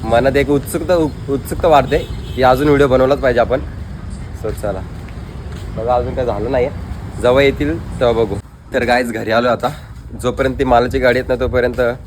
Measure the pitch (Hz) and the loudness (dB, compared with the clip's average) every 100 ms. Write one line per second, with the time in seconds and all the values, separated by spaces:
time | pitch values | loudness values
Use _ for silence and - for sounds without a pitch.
0 | 113 117 127 139 139 143 - 170 160 180 | 2 2 4 2 2 0 0 -6 0 2
1 | 156 - - 139 - - 180 147 131 151 | 2 -4 -6 -6 -4 0 6 6 6 0
2 | 175 - - - 127 127 147 139 139 127 | -2 -8 -8 2 4 4 4 4 6 4
3 | 131 139 131 120 110 123 - - - - | 4 4 2 2 2 0 -4 -10 -12 -12
4 | - - - - 110 - 107 95 87 - | -12 -12 -12 -8 -8 -6 -6 -6 -8 -12
5 | - - - - - - - - 113 123 | -12 -12 -12 -12 -12 -10 -10 -6 0 0
6 | 123 127 127 104 110 131 127 - - - | 0 -4 -2 -2 -2 0 0 -4 -10 -10
7 | - - 120 127 139 - 147 165 - - | -10 -2 2 4 4 2 -2 -4 -6 -2
8 | 123 113 113 98 - - - 135 120 123 | 0 2 0 -2 -10 -20 -6 -4 0 0
9 | 123 110 104 110 123 113 - - - - | 0 -4 0 2 2 0 -2 -6 -14 -16
10 | - - 123 123 131 123 131 123 123 135 | -14 -6 -4 0 -2 0 2 4 4 2
11 | 127 123 123 123 127 123 123 120 120 123 | 2 2 0 -2 0 0 0 0 -2 -2